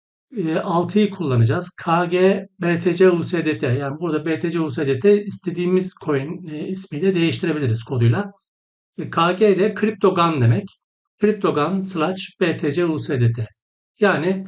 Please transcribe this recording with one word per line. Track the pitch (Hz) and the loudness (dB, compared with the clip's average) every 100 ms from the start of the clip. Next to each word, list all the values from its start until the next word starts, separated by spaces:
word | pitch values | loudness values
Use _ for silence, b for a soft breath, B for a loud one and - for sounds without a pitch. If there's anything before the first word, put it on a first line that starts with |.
| _ _ _ 240 | _ _ _ -6
e, | 160 160 | -2 -2
altıyı | 196 170 175 208 202 | 0 -2 2 2 2
kullanacağız. | 190 151 120 113 170 175 - | 0 0 2 2 0 -6 -8
K | 170 165 | -2 0
G, | 175 180 185 196 - - | 2 4 4 2 -4 -4
B | 170 170 | -2 0
T | 180 | 0
C, | 170 185 | 4 4
U | 170 | 4
S | - 170 156 | 0 -2 -2
D | 151 | -2
T. | 139 | -2
Yani | 127 139 151 | -2 -2 -4
burada | 170 151 160 | -4 -2 -2
B | 156 | -2
T | 175 | -2
C, | 170 | -2
U | 156 | -4
S | 127 139 | -2 -2
D | 123 | 2
T | 202 208 | 4 4
istediğimiz | 202 - 175 165 175 185 185 - | 2 -8 -6 -4 0 0 0 -6
coin, | 156 139 147 180 170 | -4 -2 -4 -10 -12
e, | 151 190 | -10 -8
ismiyle | 190 - 147 190 | -10 -8 -2 0
değiştirebiliriz | 180 165 - 165 151 127 110 | 2 0 0 -2 -2 -2 -2
koduyla. | - 123 117 190 202 - _ _ _ _ _ - | -4 0 2 2 -2 -10 _ _ _ _ _ -12
E, | 120 | -6
K | 165 170 | 0 0
G | 185 214 175 | 4 4 4
de | 208 | 0
kripto | 190 214 214 196 | 0 -2 2 2
gan | 170 170 151 | 2 2 4
demek. | 117 190 - - _ _ _ _ | 4 2 -2 -12 _ _ _ _
Kripto | 208 214 170 | 0 2 0
gan | 147 151 190 | 0 0 -2
slash | 190 160 160 190 - - | -4 -2 -2 -4 -8 -4
B | 170 156 | -2 -2
T | 151 | -2
C | 165 | 0
U | 170 156 | 0 -2
S | - 135 | -2 0
D | 117 | 0
T. | 117 110 _ _ _ _ - | 0 -6 _ _ _ _ 0
Yani | 202 156 170 190 | 0 2 -2 -4